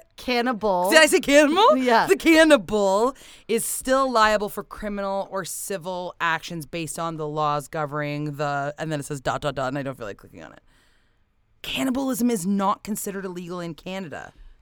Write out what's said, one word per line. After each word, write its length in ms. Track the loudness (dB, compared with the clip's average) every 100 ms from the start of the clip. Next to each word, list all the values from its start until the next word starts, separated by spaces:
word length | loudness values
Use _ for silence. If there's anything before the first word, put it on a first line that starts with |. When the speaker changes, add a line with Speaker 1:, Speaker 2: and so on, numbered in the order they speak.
| 0 -14
Speaker 1:
Cannibal. 760 | -4 -2 0 -2 0 2 4
Speaker 2:
Did 80 | 6
I 80 | 6
say 120 | 4
cannibal? 560 | 6 6 6 6 6 4
Speaker 1:
Yeah. 280 | 4 4 4
Speaker 2:
The 120 | 2
cannibal 1000 | 4 6 8 6 4 0 2 2 0 -2 -16 -16 -4
is 180 | -2 -2
still 460 | -6 0 2 2
liable 380 | 4 4 2 -2
for 140 | -8
criminal 640 | -12 -10 -8 -6 -4 -4 -6
or 120 | -8
civil 680 | -8 -10 -8 -8 -6 -8 -8 -2
actions 460 | 0 0 -4 -10 -8
based 320 | -8 -8 -6
on 180 | -6 -6
the 100 | -6
laws 400 | -2 0 -2 -4
governing 680 | -6 -6 -4 -6 -4 -6 -4
the, 400 | -4 -2 -4 -6
and 140 | -6
then 80 | -6
it 40 | -6
says 140 | -8
dot, 200 | -4 -4
dot, 140 | -4 -4
dot, 140 | -4
and 80 | -4
I 20 |
don't 160 | -8 -8
feel 80 | -12
like 120 | -12
clicking 260 | -16 -20
on 80 | -20
it. 80 | -20 _ _ _ _ _ _ _ _ _ _
Cannibalism 680 | -10 -4 -2 -2 -2 0 0
is 160 | 0 0
not 380 | 0 0 -2
considered 420 | -6 -8 -6 -8 -10
illegal 340 | -10 -10 -10
in 140 | -10
Canada. 600 | -10 -10 -10 -10 -12 -14 -18 -20 -18